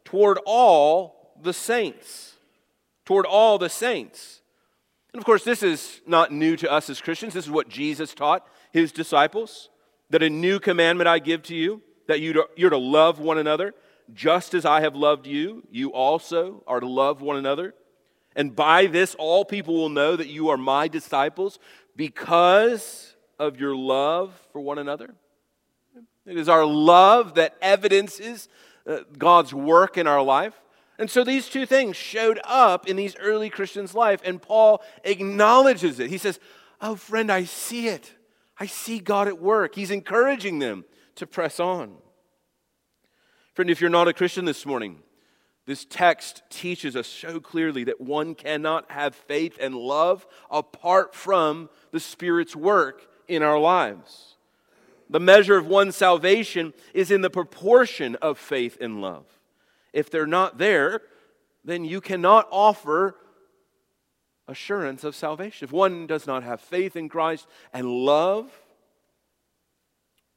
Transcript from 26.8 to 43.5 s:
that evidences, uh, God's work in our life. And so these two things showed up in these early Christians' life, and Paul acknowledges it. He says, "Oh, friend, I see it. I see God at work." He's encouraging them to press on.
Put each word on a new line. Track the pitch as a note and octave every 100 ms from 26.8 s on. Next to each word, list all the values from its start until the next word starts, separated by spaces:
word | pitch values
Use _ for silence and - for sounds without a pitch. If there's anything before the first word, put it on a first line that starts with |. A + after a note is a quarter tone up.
| D#3 F3 F#3+ A#3 G#3+ D#3
that | D#3+ -
evidences, | F#3+ G3 G3+ G3 G3+ - A3 A#3 - _ _ _ -
uh, | D3+ - C3+
God's | D3 F3 C#3
work | C#3 C#3+ E3 F#3 F3+
in | E3
our | C#3+
life. | C3+ C3+ G3+ - _ _ _ -
And | A3
so | B3
these | B3 C4+ B3
two | C4+ C4
things | C4 A#3+ F3
showed | - G#3+ A3+ A3
up | - C4 A#3 F3+ F#3
in | F#3+
these | G3+ -
early | G3 G#3+ G#3+
Christians' | - G3 G3+ G3 F#3+
life, | A3+ G3 F#3
and | F#3
Paul | - A3 A3 G#3+ - -
acknowledges | F#3 G3 G3 G3+ G#3+ B3 C4+ A3 E3+ B2
it. | B2
He | F3+
says, | G3+ - _ _ _ _
"Oh, | G#3 G#3
friend, | - A3 A3
I | F#3+ F3+
see | - - A#3+ A#3
it. | E3+ - _ _ _ _ -
I | G3+
see | - - A3+
God | F3+ G3+ G3+
at | F3
work." | F3+ A3 F#3 -
He's | G3
encouraging | G3+ - G#3 C4 C4+ G3 D#3+
them | C3 G2 - _ _ -
to | E3+
press | - D#3+ -
on. | F3 F3+ A2+ F2+ _ _ _ _ _ _ _ _ _ _ _ _ _ _ _